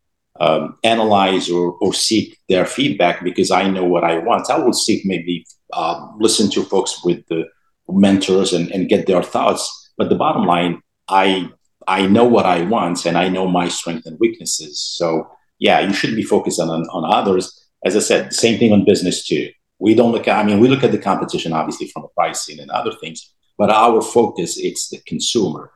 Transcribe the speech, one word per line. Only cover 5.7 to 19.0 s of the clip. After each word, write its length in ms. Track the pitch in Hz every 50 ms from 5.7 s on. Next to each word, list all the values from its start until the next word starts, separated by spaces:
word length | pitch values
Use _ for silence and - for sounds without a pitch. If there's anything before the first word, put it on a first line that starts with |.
| -
uh, 340 | 85 82 82 85 80 73 71 - 107
listen 320 | 110 110 - - 107 -
to 120 | - 101 90
folks 400 | - 101 95 92 - - - -
with 220 | 87 87 - -
the 180 | - 82 82 78 - _ _ _ _ _ _ _
mentors 640 | - 92 98 98 98 98 95 - - 95 95 95 -
and, 180 | 90 85 85 87
and 180 | - 95 90 82
get 180 | 107 95 85
their 160 | - 92 90 85
thoughts. 720 | - - 117 135 104 92 - - - - - - _ _
But 120 | - 104 87
the 60 | -
bottom 300 | - 135 151 160 - 101
line, 360 | 87 87 85 87 87 85 - _ _ _ _ _
I, 420 | - 95 95 95 98 95 95 90 78 - _ _ _ _ _ -
I 180 | - 95 95 95
know 180 | 95 101 113 120
what 200 | 123 117 101 92
I 180 | 92 90 85 85
want 420 | 90 117 110 92 85 87 - -
and 120 | 85 82
I 120 | 85 90 95
know 180 | 92 92 95
my 220 | 90 90 90 90 85
strengths 380 | - - - 85 82 82 -
and 120 | 82 80 78
weaknesses. 600 | 113 - - - 85 82 - - 80 76 73 -
So 500 | - - - - 87 82 82 78 - - - _ _ _ _
yeah, 220 | - - 104 90 76
you 140 | 82 95 101
shouldn't 240 | - - 123 113
be 60 | 110 98
focused 360 | - 107 101 - - - -
on, 100 | 82 82
on, 120 | 82 82 82 -
on 220 | - 95 80 80
others, 540 | 107 120 117 101 95 92 90 - - _ _ _ _ _ -
as 100 | 95 92
I 40 | 104
said, 340 | 101 - 110 80 - - -
same 260 | - - 117 113 95
thing 140 | 120 110 104
on 100 | 101 95
business 420 | 104 95 -